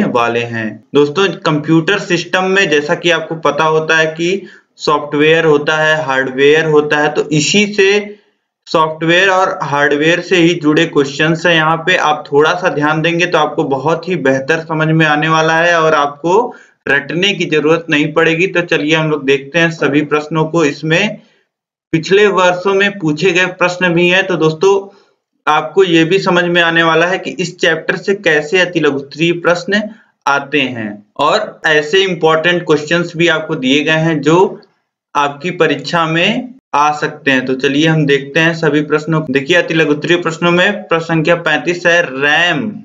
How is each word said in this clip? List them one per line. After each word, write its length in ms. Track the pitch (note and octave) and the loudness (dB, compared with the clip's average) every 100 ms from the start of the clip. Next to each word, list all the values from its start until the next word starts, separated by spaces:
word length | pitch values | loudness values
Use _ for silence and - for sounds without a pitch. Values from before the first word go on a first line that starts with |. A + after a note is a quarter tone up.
| F3+ | 0
वाले 260 | B2 A#2 A#2+ | 0 0 -2
हैं। 400 | A#2 A#2 G#2+ G#2+ _ | -4 -6 -8 -10 _
दोस्तों, 340 | C#3 D3 D3+ G3 - | 2 2 2 -2 -2
कंप्यूटर 540 | E3 D3+ D3 D#3+ D#3+ G3+ | -2 -2 0 0 2 -2
सिस्टम 460 | - F3 D#3+ F#3 | -2 -4 -2 -2
में 240 | F#3+ F#3+ F#3+ | 0 0 2
जैसा 240 | D3+ D3 | 0 0
कि 160 | E3 E3+ | -2 0
आपको 240 | E3 D#3+ | -2 -4
पता 300 | D#3+ D3 D3 | -4 -2 0
होता 320 | D#3 D#3 D#3 D#3+ | 0 0 0 0
है 100 | D#3+ | 0
कि 360 | D#3+ E3+ G3 - - _ - | -2 -4 -4 -8 -20 _ -10
सॉफ्टवेयर 680 | - D3 D3 D3 D#3 D#3+ | -2 -2 -2 0 2 4
होता 320 | E3 D3 D#3+ D#3 | 4 2 2 0
है, 260 | D#3 D#3 | 0 0
हार्डवेयर 640 | C3+ C3 B2+ B2+ C#3+ D#3 D#3+ | -2 -2 -2 2 4 4 2
होता 320 | D3+ D3+ D3 | 2 2 0
है, 140 | D3 | 0
तो 160 | - - | -2 -2
इसी 340 | D3+ D3 G3+ G#3 | -2 0 0 0
से 520 | G#3 G3 G#3 G#3 - _ _ _ _ - | 2 2 0 -2 -14 _ _ _ _ -4
सॉफ्टवेयर 600 | E3+ D#3 D#3 E3 F3 G3 | 0 0 -2 0 2 4
और 300 | F#3 F#3 - | 2 0 -2
हार्डवेयर 580 | C#3 C#3+ D3 D3 D#3+ E3+ | -4 0 2 2 2 0
से 160 | F3 F#3 | 0 2
ही 180 | E3+ | 2
जुड़े 320 | E3 D3 D3+ D#3+ | 2 0 2 2
questions 600 | D3 C3+ D3 D#3+ E3 F3+ | 0 0 0 0 0 2
हैं। 80 | |
यहाँ 220 | E3 D#3 E3 | 2 2 0
पे 200 | E3+ F3+ | 0 0
आप 280 | D3+ D3 - | 0 -2 0
थोड़ा 220 | C#3+ D#3 | 2 2
सा 140 | F3 F3+ | 2 -2
ध्यान 320 | D3 D3+ D#3 | 0 -2 0
देंगे 240 | E3+ E3+ F3 | 0 0 0
तो 120 | E3 | 0
आपको 260 | D3+ - | 0 -2
बहुत 440 | D3 C3+ C#3+ E3 - | -2 -2 -2 -2 -4
ही 80 | F3+ | -2
बेहतर 440 | C3 C3+ C3+ D#3+ | 0 0 0 -4
समझ 280 | D#3+ D#3 D#3 | -2 -2 0
में 180 | D#3+ D#3 | 2 2
आने 220 | D3 D#3 | 2 0
वाला 300 | D#3+ D#3+ D#3+ | 2 2 2
है 220 | E3+ E3+ | 2 2
और 140 | D#3+ | 2
आपको 600 | D3+ C#3+ C#3+ E3+ G3 C4 - - _ - | 2 0 -2 0 0 0 -6 -20 _ -2
रटने 440 | C#3 C#3 D#3+ G3 | -2 -2 -2 -2
की 120 | F3 | -2
जरूरत 420 | E3 D3+ D3 E3 D#3+ | -2 0 2 0 0
नहीं 220 | D3 D3+ | -2 0
पड़ेगी। 340 | D#3+ E3 D#3+ F#3+ | 0 0 2 0
तो 140 | F3+ E3+ | -2 -2
चलिए 280 | D#3+ D3 D#3+ | -2 0 0
हम 140 | D#3 | 0
लोग 140 | D3+ C3+ | -2 0
देखते 320 | C#3 C#3 E3+ | 0 0 0
हैं 120 | E3 | 0
सभी 320 | D#3+ C#3+ C#3+ | 0 0 0
प्रश्नों 420 | D3 D3+ D3+ D#3+ | 0 -2 -2 -2
को। 200 | D#3 E3+ | -2 0
इसमें 560 | D3+ C#3+ D#3+ E3 G#3+ - _ _ _ _ _ _ _ | 0 -2 -2 0 0 -4 _ _ _ _ _ _ _
पिछले 340 | D#3+ D3+ F#3+ G#3 | -4 2 4 4
वर्षों 460 | F#3 F3+ F3+ G3 | 4 2 0 0
में 240 | G3 G3+ G3+ | 0 0 -2
पूछे 320 | D#3 D3 F#3 | -4 -2 0
गए 120 | F3 F3+ | 0 -2
प्रश्न 420 | F3+ F3 F3+ F3+ | -2 -2 0 0
भी 200 | E3+ F3 | 2 2
हैं। 180 | F#3 F#3+ | 2 0
तो 100 | E3+ | 0
दोस्तों, 360 | D#3 D#3 G3 G3 - - _ _ _ _ - | 0 2 2 2 -2 -16 _ _ _ _ -2
आपको 380 | D3+ D#3 G3 | -2 0 2
ये 180 | F#3+ E3 | 4 4
भी 140 | D#3 F#3+ | 2 0
समझ 240 | F#3 F3 | 0 0
में 160 | F3 F3 | 2 2
आने 200 | E3+ E3 | 2 2
वाला 240 | E3 D#3+ E3+ | 2 2 0
है 120 | F#3 | -2
कि 120 | - | -6
इस 260 | - F3 - | -8 -8 -2
चैप्टर 380 | F3 D#3+ - F#3 | -2 -2 -4 -6
से 180 | - | -2
कैसे 440 | G3+ F3 D3+ D3+ F#3 | -2 0 0 0 0
अति 200 | F3 E3+ | 0 0
लघुत्तरीय 520 | D3 C3+ C3 C#3+ E3+ | 0 -2 -6 -4 -2
प्रश्न 460 | E3+ E3 E3+ - G#3 G#3+ - _ _ - | 0 0 -2 -2 -4 -4 -10 _ _ -2
आते 340 | C#3 C#3 D3 | -2 0 -2
हैं 300 | C3 A#2 G#2+ G#2 - - | -2 -4 -10 -10 -12 -2
और 440 | D3 G#3 - - D#3+ | 0 0 -4 -6 0
ऐसे 360 | D3+ D3+ F#3+ | 0 2 0
important 600 | F#3+ E3 D#3+ D#3 F3 F3 | 0 0 2 2 2 0
questions 500 | E3 D3 D3 E3+ E3+ D#3+ | 0 0 0 -2 -2 -2
भी 120 | E3+ | 0
आपको 260 | D#3+ D#3 | 0 -2
दिए 280 | D#3 B2+ D3 | -4 0 0
गए 160 | D3+ D#3+ | 2 0
हैं 200 | D#3+ D3+ | 0 0
जो 400 | C#3 E3+ G#3 - - _ _ _ _ | 2 2 2 -2 -18 _ _ _ _
आपकी 360 | C#3+ C#3+ C#3+ F3+ | -2 -2 -4 -8
परीक्षा 540 | D#3+ D#3 C#3 - E3+ D#3+ | -2 0 -2 -4 -2 0
में 480 | D#3+ F#3+ A#3+ - - _ | 0 0 -2 -6 -14 _
आ 160 | C#3+ D3+ | 0 0
सकते 380 | D3+ D3+ - - | 0 -6 -6 -2
हैं। 140 | C3 C3 | 0 0
तो 80 | |
चलिए 320 | C3 C#3 C#3 D#3+ | -2 -2 0 2
हम 180 | D#3+ C#3 | 2 2
देखते 340 | C#3 C#3 E3 | 0 0 0
हैं 120 | D#3+ | 0
सभी 280 | E3 D#3+ D3+ | 0 0 0
प्रश्नों 380 | D3 D3+ E3 D#3+ | 0 -2 0 -2
को। 120 | D3+ | 0
देखिए, 240 | C3 C3+ F3 | -2 2 0
अति 180 | F3 | 2
लघुत्तरीय 420 | D#3+ D3+ D3 D3+ E3+ | 0 0 0 0 0
प्रश्नों 340 | E3 D#3 F3 | -2 -2 0
में 320 | F3 G3 G#3 | 2 2 -2
प्रश्न 220 | - E3 | -2 -2
संख्या 300 | E3 E3 D#3 E3 | 0 0 2 0
पैंतीस 500 | D#3+ D3 E3 F3 F3 | 0 -2 -2 -2 2
है, 140 | E3+ | 2
रैम 680 | D3+ C3 C#3+ D#3 F3 D#3+ A2 G#2 | 0 -2 0 2 0 -2 -4 -8